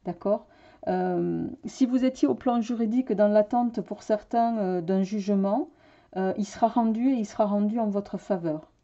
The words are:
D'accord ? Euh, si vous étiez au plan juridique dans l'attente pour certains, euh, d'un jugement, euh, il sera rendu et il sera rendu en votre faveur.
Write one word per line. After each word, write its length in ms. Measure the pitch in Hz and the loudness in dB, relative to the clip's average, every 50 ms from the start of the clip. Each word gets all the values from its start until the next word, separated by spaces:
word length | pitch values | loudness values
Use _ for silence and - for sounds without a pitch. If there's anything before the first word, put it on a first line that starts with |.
| _ | _
D'accord ? 420 | 185 170 - - 202 208 226 - _ _ _ - - - _ - - | -8 -10 -6 -2 -2 -2 -2 -2 _ _ _ -20 -20 -20 _ -4 -2
Euh, 580 | 180 185 180 185 180 175 170 175 170 165 165 - - - - | -2 0 0 0 0 0 0 -2 -2 -2 -4 -6 -8 -10 -12
si 220 | 240 - - 269 | -14 0 0 0
vous 180 | 233 247 262 247 | 2 2 2 0
étiez 220 | 262 262 - - | 0 0 2 0
au 80 | 285 247 | 0 0
plan 260 | 214 - 262 240 240 | 0 0 0 0 0
juridique 520 | 220 220 247 220 233 214 226 254 262 - 220 | 0 -2 -2 -2 0 0 0 0 0 0 2
dans 160 | 190 208 208 | 4 4 6
l'attente 520 | 208 214 208 208 - 240 240 240 233 220 | 6 4 4 4 2 0 0 0 -2 -4
pour 220 | 190 - 208 - - | -6 -6 -10 -12 -2
certains, 560 | - 220 214 - _ - 233 233 233 233 220 | -2 -2 -2 -2 _ 0 0 2 2 0 0
euh, 220 | 202 185 185 180 | -2 0 -2 -2
d'un 220 | 170 165 190 190 196 | -2 0 0 0 0
jugement, 680 | 185 208 214 190 196 202 196 190 196 202 254 349 349 - _ _ - - - _ _ - | 0 -2 -4 -2 0 0 2 2 2 0 0 -2 -4 -10 _ _ -20 -20 -20 _ _ -6
euh, 160 | 190 190 190 - - | -4 -2 -2 -2 -2
il 80 | 202 | -6
sera 220 | - - - - 220 | -6 -2 0 0 2
rendu 420 | 226 247 233 226 220 220 240 269 | 2 2 2 2 0 2 2 2
et 60 | 269 | 2
il 100 | 240 214 | 0 -2
sera 180 | 202 - - 220 | -6 0 0 0
rendu 340 | 202 202 208 208 208 220 240 | 2 2 0 0 0 0 0
en 100 | 226 208 | -2 -2
votre 280 | 196 202 202 - - | -2 -4 -4 -6 -10
faveur. 540 | 185 - - 202 175 165 165 151 156 - _ _ _ | -10 -4 -4 -4 -2 -2 -4 -4 -4 -8 _ _ _